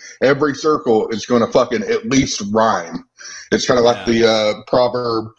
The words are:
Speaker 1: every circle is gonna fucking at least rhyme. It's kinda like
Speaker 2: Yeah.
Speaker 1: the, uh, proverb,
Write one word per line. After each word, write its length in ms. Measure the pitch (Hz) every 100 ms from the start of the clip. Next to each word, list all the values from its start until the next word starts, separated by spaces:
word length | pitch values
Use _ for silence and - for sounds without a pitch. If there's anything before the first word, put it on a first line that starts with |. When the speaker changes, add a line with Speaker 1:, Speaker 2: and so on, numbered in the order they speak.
| - -
Speaker 1:
every 320 | 127 139 147 131
circle 520 | 156 147 127 110 -
is 160 | 107 -
gonna 180 | 120 107
fucking 320 | 135 120 113
at 240 | 101 113 113
least 340 | 135 131 - 101
rhyme. 560 | 107 113 95 85 - - _ - - -
It's 140 | 110 -
kinda 140 | 123
like 240 | 117 113 117
Speaker 2:
Yeah. 60 |
Speaker 1:
the, 140 | 117 113
uh, 220 | 110 107 107 -
proverb, 580 | 127 123 123 120 110 113